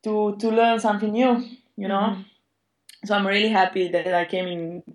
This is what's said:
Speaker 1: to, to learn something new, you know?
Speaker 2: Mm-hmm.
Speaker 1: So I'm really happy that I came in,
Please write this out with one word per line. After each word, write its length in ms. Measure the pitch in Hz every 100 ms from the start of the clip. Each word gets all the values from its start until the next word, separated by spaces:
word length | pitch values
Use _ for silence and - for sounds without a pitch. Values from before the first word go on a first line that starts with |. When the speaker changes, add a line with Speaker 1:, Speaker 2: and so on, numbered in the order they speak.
Speaker 1:
to, 320 | 220 214 208 202
to 120 | 226
learn 300 | 220 233 226
something 320 | 220 208 214
new, 320 | 220 254 240 - - _
you 140 | - 196
know? 260 | 196 208
Speaker 2:
Mm-hmm. 60 | 190 - _ _ _ _ _ - -
Speaker 1:
So 100 | 208
I'm 120 | 208 196
really 220 | 202 214
happy 400 | 208 185 190 180
that 240 | 170 165
I 100 | 175
came 220 | 170 185 180
in, 360 | 175 165 175 -